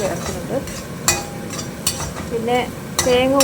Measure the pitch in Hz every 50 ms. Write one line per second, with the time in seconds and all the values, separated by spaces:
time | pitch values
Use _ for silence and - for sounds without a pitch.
0 | 208 180 170 175 - - 175 170 175 - 220 277 277 - - - - - - -
1 | - - 427 427 - - - - - - - - - - - - - - - -
2 | - - - - - - 240 226 220 233 247 247 240 - - - - - - -
3 | - 262 247 247 254 262 269 277